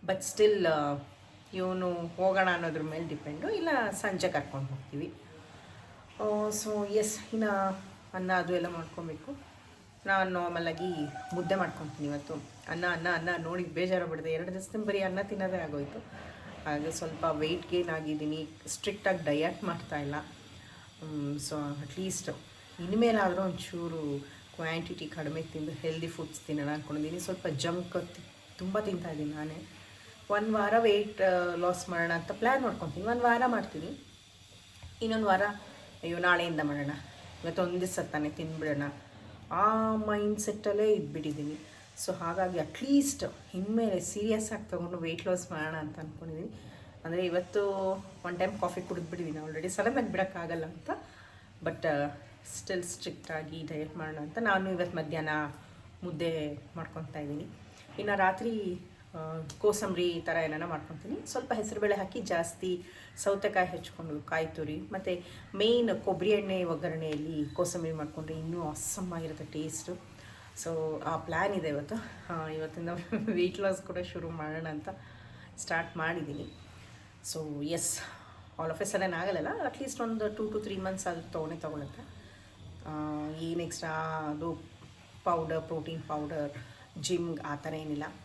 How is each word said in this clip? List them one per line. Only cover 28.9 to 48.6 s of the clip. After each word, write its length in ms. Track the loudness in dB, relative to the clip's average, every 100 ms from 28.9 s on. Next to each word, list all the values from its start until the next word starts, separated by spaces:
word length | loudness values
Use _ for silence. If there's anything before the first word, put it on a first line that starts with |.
| -2 -4 -4 -4
ನಾನೇ. 340 | -4 -6 -8 -12 -16 -20 -20 -20 -20 0
ಒಂದು 240 | 2 4
ವಾರ 200 | 4 6 8
ವೇಟ್, 420 | 8 6 4 4
ಆ, 340 | 6 6 4 4
ಲಾಸ್ 340 | 4 2 0
ಮಾಡೋಣ 220 | 2 4
ಅಂತ 200 | 2 0
ಪ್ಲ್ಯಾನ್ 320 | 2 6 6
ಮಾಡ್ಕೊತೀನಿ. 420 | 4 0 -4 -2 0
ಒಂದು 180 | 4
ವಾರ 180 | 6 8 6
ಮಾಡ್ತೀನಿ, 600 | 4 0 -6 -8 -10 -14 -20 -20 -20 -20 -20 -20 -18 -16 -4
ಇನ್ನೊಂದು 240 | 0 2 6
ವಾರ 160 | 6 6 0 -10 -16 -18 -8
ಅಯ್ಯೋ 160 | -4 2
ನಾಳೆಯಿಂದ 400 | 6 6 6 2
ಮಾಡೋಣ, 280 | 2 2 -2 -4 -8 -16 -16 -8
ಇವತ್ತು 180 | -4 2
ಒಂದು 120 | 2
ದಿವಸ 260 | 2 0 0 -2
ತಾನೇ 180 | 0 -2
ತಿಂದ್ಬಿಡೋಣ, 540 | -2 -6 -2 0 2 0 -4 -14 -18 -16 -16 -4
ಆ 440 | 4 6 6 4 4
ಮೈಂಡ್ಸೆಟ್ಟಲ್ಲೇ 960 | 4 4 4 2 0 0 2 6 6
ಇದ್ಬಿಟ್ಟಿದ್ದೀನಿ. 640 | 6 4 -2 -2 -2 -4 -6 -10 -18 -18 -8 -4
So 80 |
ಹಾಗಾಗಿ 460 | -2 0 2 2 2
ಅಟ್ಲೀಸ್ಟ್ 640 | -2 -4 6 6 6 2 -2 -4 -8
ಇನ್ಮೇಲೆ 460 | -4 2 4 4 2
ಸೀರಿಯಸ್ 520 | 0 0 2 2 2
ಆಗಿ 180 | -4 -4
ತೊಗೊಂಡು 280 | -4 -2 -2
ವೇಟ್ 300 | -2 -2 2
ಲಾಸ್ 240 | 0 0
ಮಾಡೋಣ 240 | -4 -2 -2
ಅಂತ 240 | -6 -6
ಅಂದ್ಕೊಂಡಿದ್ದೀನಿ. 500 | -10 -10 -8 -6 -8 -10 -16 -16 -18 -10 -2
ಅಂದರೆ 200 | 2 4
ಇವತ್ತು 440 | 2 2 2 4 2 2 0 -4 -8 -6
ಒನ್ 140 | 0
ಟೈಮ್ 200 | 0
ಕಾಫಿ 220 | 2